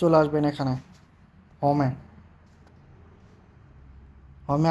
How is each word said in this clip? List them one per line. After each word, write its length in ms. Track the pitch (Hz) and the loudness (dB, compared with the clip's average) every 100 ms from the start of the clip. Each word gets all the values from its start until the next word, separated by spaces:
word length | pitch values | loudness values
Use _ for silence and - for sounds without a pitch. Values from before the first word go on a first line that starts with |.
চলে 160 | 175 160 | 2 4
আসবেন 220 | 151 151 147 | 2 0 -2
এখানে 240 | 143 135 127 - - - _ - - - - | -2 -6 -6 -10 -20 -20 _ -20 -20 -20 -4
হোমে, 260 | 143 147 131 - - - - - - - - - - - - - - - - - - - - - - - - - - | -2 0 0 -4 -14 -20 -20 -20 -20 -20 -20 -20 -20 -20 -20 -20 -20 -20 -20 -20 -20 -20 -20 -20 -20 -20 -20 -20 -6
হোমে 200 | 143 160 | -2 0